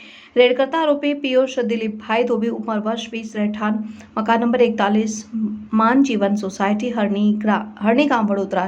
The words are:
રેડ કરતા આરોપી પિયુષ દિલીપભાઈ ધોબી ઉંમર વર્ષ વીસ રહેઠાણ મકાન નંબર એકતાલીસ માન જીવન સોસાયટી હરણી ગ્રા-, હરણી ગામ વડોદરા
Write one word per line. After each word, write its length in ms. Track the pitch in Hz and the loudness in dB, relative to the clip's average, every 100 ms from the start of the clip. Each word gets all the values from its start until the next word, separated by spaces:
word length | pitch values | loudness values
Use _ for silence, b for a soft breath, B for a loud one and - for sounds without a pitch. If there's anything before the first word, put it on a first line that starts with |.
| B B B 240 | B B B 2
રેડ 120 | 247 247 | 4 4
કરતા 240 | 269 320 | -2 0
આરોપી 320 | 311 285 294 285 | 0 0 0 -2
પિયુષ 340 | 277 254 262 262 214 | 0 0 0 -2 -4
દિલીપભાઈ 560 | 226 220 214 - 220 247 | -2 -4 -6 -4 -2 0
ધોબી 240 | 226 220 226 | 0 -2 -4
ઉંમર 180 | 226 214 | -4 -4
વર્ષ 320 | 214 226 - 226 | -4 -6 -6 -10
વીસ 180 | 220 214 | -8 -4
રહેઠાણ 400 | 208 214 214 220 B B B - | -4 -2 -2 -2 B B B -6
મકાન 260 | 220 226 240 | 0 2 2
નંબર 200 | 247 233 | 4 2
એકતાલીસ 500 | 220 202 214 220 - - 226 214 - - 220 | 2 2 2 0 -4 -8 -4 -4 -6 -2 2
માન 240 | 220 262 269 | 4 4 4
જીવન 320 | 214 202 208 | 2 0 0
સોસાયટી 500 | 190 - 196 208 247 233 | -4 -2 0 0 -2 -2
હરણી 320 | 202 202 208 208 214 | 0 2 2 2 2
ગ્રા-, 200 | 190 - - | 0 -2 -4
હરણી 320 | 208 240 294 | 2 4 4
ગામ 180 | 247 208 | 2 2
વડોદરા 360 | 202 196 190 | 0 0 -2